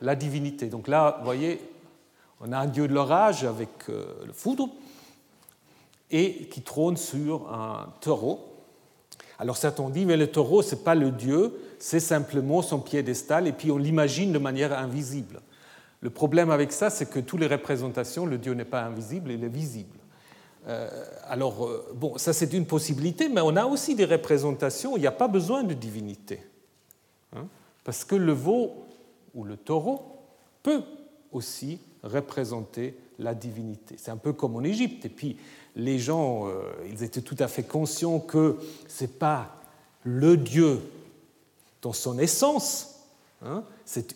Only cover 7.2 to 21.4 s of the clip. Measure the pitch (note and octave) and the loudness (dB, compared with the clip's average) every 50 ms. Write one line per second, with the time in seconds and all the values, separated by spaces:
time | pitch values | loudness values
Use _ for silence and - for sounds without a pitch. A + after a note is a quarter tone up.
7.2 | D3+ D3+ D#3+ D3 - D#2+ A2+ A2+ A2 A2 A2 G#2+ G#2 - - - - D3+ D3+ - | -2 -2 -2 -4 -4 -8 -8 -6 -6 -6 -8 -8 -10 -12 -14 -4 0 0 0 2
8.2 | A2+ C3+ G3 - - - - - - _ _ _ _ _ _ _ _ - - - | 2 0 -2 -4 -8 -16 -20 -20 -20 _ _ _ _ _ _ _ _ -20 -20 -20
9.2 | - - - - - - A#2+ - - D3 D3 - C3+ C3 C3+ E3+ G3 F3+ E3 D#3+ | -20 -18 -12 -8 -6 -4 -2 0 0 0 0 -2 -4 -2 -2 0 2 4 4 4
10.2 | D3+ - - D#3 C#3 A#2 E3+ G#3 F3+ - D3 - - E3+ E3 D#3+ C#3+ C3+ B2+ A2 | 4 4 4 2 4 6 6 6 4 4 0 0 2 4 4 6 4 4 2 0
11.2 | A#2 C3 C#3+ E3 G#3 A#3+ - - - - - - - - - E3 D#3+ - E3 D3+ | 0 2 4 4 4 2 0 -6 -14 -16 -16 -12 -4 0 0 2 2 4 2 2
12.2 | C#3+ - - C#3+ C3 C3+ D3+ F3+ E3+ - D#3 C#3 - - - D3 C3 A#2+ B2 B2 | 2 0 0 0 2 2 2 2 2 0 -2 -4 -2 -2 -2 0 0 0 -2 -2
13.2 | - - D3 E3+ F3+ E3 C#3 - - D#3 C#3+ C#3+ C#3 D3+ D#3+ D#3 D3+ C#3+ B2 D3 | 0 2 2 2 2 2 0 0 0 0 2 2 2 4 4 4 4 4 2 2
14.2 | G3 G3+ E3 D3 C#3 C#3 C3 C3+ D3 D3 C#3+ C3 C3 B2+ A#2+ D3 D3 B2+ C#3 C#3 | 2 2 2 2 0 0 0 0 0 0 0 -2 -4 -4 -4 -6 -6 -6 -6 -6
15.2 | A2+ F#2+ F#2+ F#2+ - - - - - - - - - _ _ - - A#2+ - - | -8 -8 -12 -18 -20 -20 -20 -20 -20 -20 -20 -20 -20 _ _ -8 -8 -8 -2 0
16.2 | D#3 D3 D3+ E3+ E3+ E3 D#3 C#3+ C#3+ C#3 - - G3+ G#3+ G#3 - D3+ - - C#3 | 2 4 6 6 6 6 6 4 2 2 0 0 0 0 0 -2 -4 -4 -4 -6
17.2 | B2 - - E3+ D#3+ D3 C#3+ C#3+ D3 - C#3 A#2+ B2+ C3 A#2 C3 A#2+ - - E3+ | -4 -2 -2 0 0 2 0 0 0 -2 -2 -2 -2 -4 -4 -4 -4 -4 -4 -4
18.2 | F3+ E3 C3 A#2+ A#2 C3 B2 A#2+ A#2 A#2+ C3 B2 A#2 A#2 A#2 A2 A2+ G#2+ D3 F#3+ | -2 -2 -2 -4 -2 -4 -4 -4 -4 -4 -4 -4 -4 -4 -6 -8 -8 -8 -8 -8
19.2 | F3 C3+ A#2 A2+ A#2 A#2 A#2 C#3+ D#3 D3 A#2 A2 F#2+ - - - - - - - | -6 -6 -6 -4 -4 -4 -4 -4 -6 -6 -8 -10 -12 -14 -18 -20 -20 -20 -20 -20
20.2 | _ - - - - - _ _ - A2+ A#2 A2+ A#2 - - - - - - - | _ -20 -20 -20 -20 -20 _ _ -12 -8 -8 -8 -8 -8 -10 -12 -14 -14 -16 -14
21.2 | - - C3 B2 | -10 -6 -4 -2